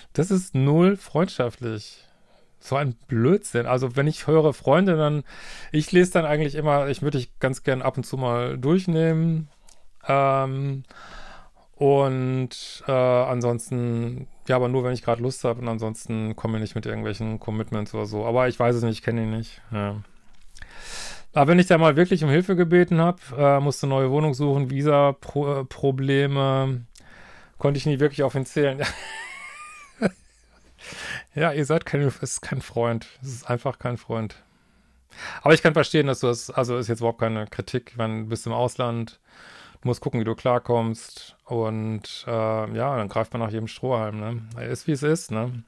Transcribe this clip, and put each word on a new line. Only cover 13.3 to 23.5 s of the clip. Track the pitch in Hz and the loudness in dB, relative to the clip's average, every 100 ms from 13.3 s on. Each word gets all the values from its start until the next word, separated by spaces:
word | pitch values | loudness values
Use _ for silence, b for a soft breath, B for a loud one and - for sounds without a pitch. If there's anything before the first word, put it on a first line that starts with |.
| 123 120 120 - 127 120 117 117 127 131 - - | 0 0 -2 -4 -4 -2 -2 -4 -8 -12 -10 -2
ja, | 127 | 0
aber | 123 | 2
nur, | 131 | 0
wenn | 123 | 0
ich | 123 | -2
gerade | - 120 | 0 0
Lust | 123 - | -2 -2
habe | 123 117 | -2 -2
und | 120 | -4
ansonsten | 113 110 110 - 110 110 | -4 -4 -6 -6 -4 -4
komme | 110 113 110 | -4 -4 -4
ich | |
nicht | 107 | -4
mit | 113 113 | -6 -6
irgendwelchen | 110 107 104 110 110 | -6 -6 -4 -6 -6
Commitments | - 107 107 107 107 | -6 -6 -4 -6 -6
oder | 110 107 | -6 -6
so. | 107 113 | -4 0
Aber | 123 127 | 2 0
ich | - | 2
weiß | 120 | 0
es | 120 | 2
nicht, | 113 110 | 0 -2
ich | |
kenne | - 117 | -4 -2
ihn | 110 | -2
nicht, | 110 107 - - | -4 -8 -14 -10
ja. | 110 101 104 101 - - - - - B B B B B B B | -6 -4 -6 -12 -20 -20 -20 -18 -18 B B B B B B B
Aber | 151 143 | 2 6
wenn | 180 | 6
ich | 180 | 6
da | 165 | 6
mal | 160 | 6
wirklich | 143 180 185 | 6 4 2
um | 151 | 4
Hilfe | 147 180 180 | 2 4 2
gebeten | 175 175 175 165 | 4 4 6 4
hab, | 170 175 - 131 | 2 0 -6 2
äh, | 143 | 4